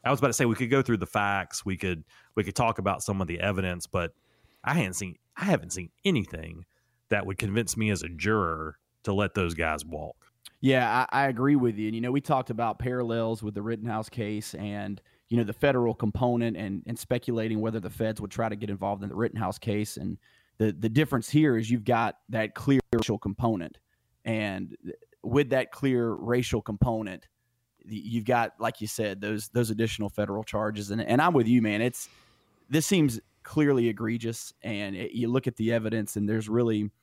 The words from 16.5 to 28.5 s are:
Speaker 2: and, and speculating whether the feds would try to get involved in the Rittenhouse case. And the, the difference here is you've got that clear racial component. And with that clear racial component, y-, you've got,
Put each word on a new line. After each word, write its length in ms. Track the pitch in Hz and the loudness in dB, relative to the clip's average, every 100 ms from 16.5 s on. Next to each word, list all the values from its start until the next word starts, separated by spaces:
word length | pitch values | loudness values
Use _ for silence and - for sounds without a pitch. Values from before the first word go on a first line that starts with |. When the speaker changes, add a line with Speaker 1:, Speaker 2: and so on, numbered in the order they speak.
| 87 | -2
Speaker 2:
and, 240 | 101 98 - | -6 -6 -8
and 100 | 117 | -10
speculating 640 | - 123 - 117 110 110 | -4 -4 -2 -2 0 0
whether 180 | 113 110 | -2 -4
the 120 | 92 | -8
feds 280 | - 110 107 | -4 -4 -4
would 100 | 104 | -8
try 180 | - 113 | -4 -4
to 60 | |
get 160 | 107 104 | -4 -6
involved 320 | 98 98 101 | -4 -2 -2
in 60 | 98 | -6
the 60 | |
Rittenhouse 440 | 87 117 113 95 - | -2 -2 -2 -4 -4
case. 380 | 120 104 107 - | -2 -2 -2 -6
And 200 | 92 - _ _ _ _ | -8 -8 _ _ _ _
the, 140 | 110 | 0
the 180 | 82 110 | 2 0
difference 400 | 113 156 127 - | 2 2 0 2
here 280 | 151 156 113 | 4 6 4
is 120 | 113 | 2
you've 160 | 120 | 0
got 320 | 107 117 113 - - | 2 2 2 -4 -4
that 260 | 110 107 | -2 -2
clear 240 | - 139 135 - | -2 4 4 4
racial 280 | 117 110 104 | 0 0 -2
component. 580 | 101 101 120 104 82 - _ _ _ _ | -2 0 0 0 -4 -14 _ _ _ _
And 520 | 113 110 104 95 95 - 87 - _ _ | -4 -2 -2 -4 -8 -12 -14 -14 _ _
with 300 | - 135 131 | 0 2 4
that 200 | 131 120 | 2 0
clear 380 | - 139 123 117 | -2 2 2 2
racial 540 | 104 95 120 120 117 | -2 0 0 0 -2
component, 640 | - 101 123 110 104 90 _ _ _ _ _ _ | -4 0 0 0 -6 -10 _ _ _ _ _ _
y-, 180 | 92 107 | -12 -10
you've 220 | 110 117 | -4 -2
got, 280 | 107 120 113 | 2 2 2